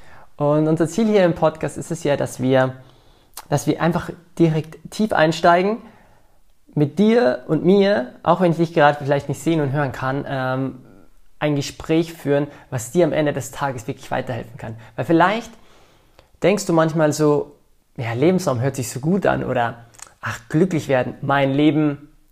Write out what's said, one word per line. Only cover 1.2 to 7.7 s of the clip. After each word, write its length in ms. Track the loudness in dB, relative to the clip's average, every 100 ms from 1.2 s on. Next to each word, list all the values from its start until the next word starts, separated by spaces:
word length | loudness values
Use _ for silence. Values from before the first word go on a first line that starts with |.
im 100 | 4
Podcast 440 | 4 0 0 -8 -8
ist 120 | -10
es 140 | -6
ja, 120 | -2 -2
dass 240 | -2 -2
wir, 340 | 2 2 2 -2 -18 _ _ _ _ -20 -4
dass 180 | -4 -2
wir 140 | 0
einfach 300 | 0 -2 -6 -14 _ 0
direkt 400 | 2 2 -6 -14 -18
tief 220 | -4 0
einsteigen, 640 | 2 2 4 4 4 2 -4 -10 -20 _ _ _ _ -20 _ _
mit 240 | -2 0 2
dir 460 | 4 4 2 -2 -2
und 180 | 0
mir, 520 | 4